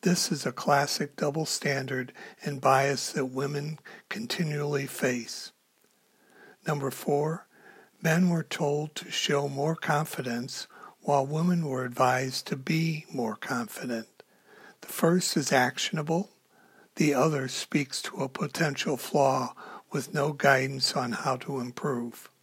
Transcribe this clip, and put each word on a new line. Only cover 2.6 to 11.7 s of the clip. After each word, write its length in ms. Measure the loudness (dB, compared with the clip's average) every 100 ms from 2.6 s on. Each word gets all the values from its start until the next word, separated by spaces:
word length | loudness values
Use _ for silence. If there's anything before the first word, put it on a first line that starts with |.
bias 500 | 6 6 6 0 -2
that 140 | -4 -4
women 540 | -2 -4 -4 -6 -10 -14 -20 _
continually 800 | -8 -6 -2 -2 0 -2 -2 -4
face. 640 | -2 0 0 -4 -12 -14 _ _ _ _ _ _ _ _ -20 -20 -10 -6
Number 240 | -2 -4
four, 580 | -4 0 2 2 -2 -10 _ -20 -20 -20 _
men 280 | 2 4 4
were 140 | 4
told 520 | -2 -2 0 0 -2 -8
to 160 | -6
show 380 | -4 0 0 0
more 260 | -2 0 0
confidence 920 | 0 0 0 -4 -4 -4 -6 -10 -12 -16 -20 -12
while 240 | 2 2 4
women 400 | 2 2 2
were 180 | 0